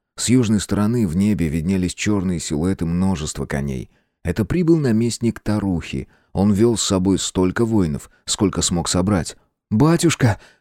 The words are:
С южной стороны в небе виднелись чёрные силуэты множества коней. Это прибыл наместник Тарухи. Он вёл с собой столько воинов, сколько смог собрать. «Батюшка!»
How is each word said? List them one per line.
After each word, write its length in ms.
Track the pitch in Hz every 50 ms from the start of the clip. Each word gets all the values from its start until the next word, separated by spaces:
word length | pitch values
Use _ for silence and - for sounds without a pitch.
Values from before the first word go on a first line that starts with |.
| _ _ _
С 120 | - - -
южной 320 | 120 131 120 101 110 101
стороны 460 | - - 104 98 104 107 120 123 110
в 100 | 85 76
небе 320 | 92 98 107 104 82 85 78
виднелись 460 | 71 82 76 90 98 92 90 85 -
чёрные 460 | - - 104 104 101 90 92 90 80
силуэты 460 | - - 78 73 82 92 95 - 85
множества 600 | 82 85 87 92 98 95 76 76 73 - 73 67
коней. 440 | - 73 71 69 69 65 64 - - _ _ _ _ _ _ _
Это 200 | 82 87 - 110
прибыл 320 | - - 170 180 156 165
наместник 640 | 160 147 127 110 110 117 117 - - - 117 107 -
Тарухи. 680 | - - 104 107 101 98 90 80 - - - 65 60 - _ _ _ _ _
Он 200 | 92 95 104 104
вёл 240 | 95 110 120 117
с 60 | 98 -
собой 360 | - 101 95 92 98 95 90
столько 460 | - - - 95 92 92 90 - 120
воинов, 460 | 110 113 104 90 80 71 - - - _ _ _
сколько 380 | - - - 107 92 - - 87
смог 260 | - 90 85 78 -
собрать. 480 | - 90 87 98 104 90 73 - - - _ _ _ _ _ _
«Батюшка!» 680 | 107 107 139 156 170 160 - 165 - - - 117 98 - - - _ _